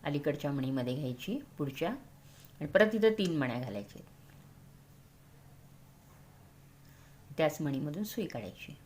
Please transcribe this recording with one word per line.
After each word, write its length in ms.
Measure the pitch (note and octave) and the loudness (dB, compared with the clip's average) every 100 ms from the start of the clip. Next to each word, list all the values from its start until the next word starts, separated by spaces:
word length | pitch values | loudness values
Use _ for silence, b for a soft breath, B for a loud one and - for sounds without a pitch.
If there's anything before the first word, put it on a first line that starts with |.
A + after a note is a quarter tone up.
अलीकडच्या 480 | D3+ C#3+ C#3+ C#3+ D3 | -2 -2 0 -2 -2
मणीमध्ये 420 | C#3 C3 C3+ B2 | -2 0 -2 -2
घ्यायची 440 | C3 C#3 B2 - B3+ - - | -2 -4 -6 -6 -6 -8 -6
पुढच्या 320 | C#3+ C3+ E3 | -6 -2 -4
आणि 760 | C4 - - - - - - D3 | -4 -12 -20 -20 -20 -20 -10 4
परत 280 | G3 G#3+ | 8 8
इथं 180 | A3 A3 A3 | 8 6 6
तीन 180 | F#3 D#3+ | 2 2
मण्या 240 | C3 A#2+ | 0 0
घालायच्या, 420 | B2+ G2+ G2+ - - - - - - - - - - - - - - - - - - - - - - - - - - - - - B B B B - C#3 | -4 -6 -10 -16 -20 -20 -20 -20 -20 -20 -20 -20 -20 -20 -20 -20 -20 -20 -20 -20 -20 -20 -20 -20 -20 -20 -20 -20 -20 -20 -20 -20 B B B B -16 0
त्याच 220 | D#3+ - | 0 0
मणीमधून 440 | D3+ C3+ D3 D#3 | -2 -2 -4 -4
सुई 220 | G#3 - G3 | -6 -4 -6
काढायची. 500 | A#2+ G2 - - - | -6 -10 -12 -16 -16